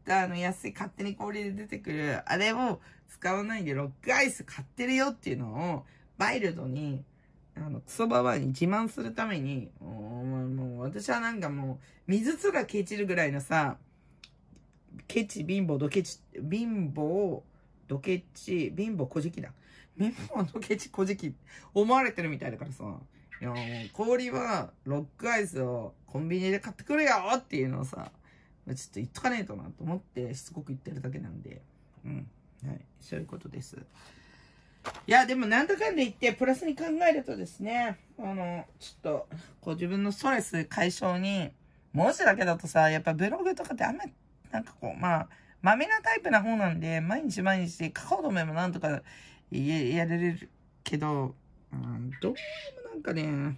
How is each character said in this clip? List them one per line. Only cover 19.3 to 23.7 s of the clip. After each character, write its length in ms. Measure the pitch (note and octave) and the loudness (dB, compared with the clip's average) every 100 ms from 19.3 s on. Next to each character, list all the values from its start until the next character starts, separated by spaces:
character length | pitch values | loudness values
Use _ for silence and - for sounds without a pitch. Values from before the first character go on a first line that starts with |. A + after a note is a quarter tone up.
き 100 | - | -4
だ。 100 | - - - - - - | -12 -14 -20 -20 -14 0
貧 140 | G#3+ | 0
乏、 320 | B3+ G3+ C4 F#3 | 0 -6 -2 -2
ド 80 | A3+ | -2
ケ 180 | G3+ G#3 | -2 -2
チ、 120 | - | -2
小 160 | - F#3+ | -2 0
じ 120 | G3 | 0
き、 160 | D#3 - - - - | -4 -8 -16 -20 -4
思 200 | G3 G#3+ | 2 6
わ 100 | C4 | 6
れ 80 | B3 | 6
て 100 | - | 0
る 80 | E3 | -4
み 80 | C#3 | -4
た 100 | B2+ | -6
い 40 | |
だ 60 | A2 | -8
か 80 | - | -10
ら 60 | |
さ。 120 | - G#2+ E2+ - - - - | -10 -10 -10 -14 -20 -20 -10
い 20 | |
や、 60 | B2 | -6
も 60 | A#2+ | -4
う、 40 | A#2 | -4